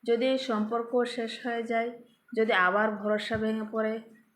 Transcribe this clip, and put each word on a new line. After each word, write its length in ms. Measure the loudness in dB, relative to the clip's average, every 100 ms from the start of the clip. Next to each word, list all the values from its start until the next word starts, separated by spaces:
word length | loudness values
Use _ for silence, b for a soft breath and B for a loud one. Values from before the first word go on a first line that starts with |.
| 0
যদি 200 | 2 2
এই 120 | 0
সম্পর্ক 640 | 0 -2 0 -2 0 0
শেষ 420 | 0 -2 -6 -6 -6
হয়ে 160 | -4
যায়, 280 | -2 -2 -2 -6 -18 b _ 0
যদি 160 | 4
আবার 380 | 6 6 4 2
ভরসা 460 | 0 0 -2 0 -2
ভেঙে 280 | 0 -2 -4
পড়ে। 280 | -2 -2 -4 -10 B B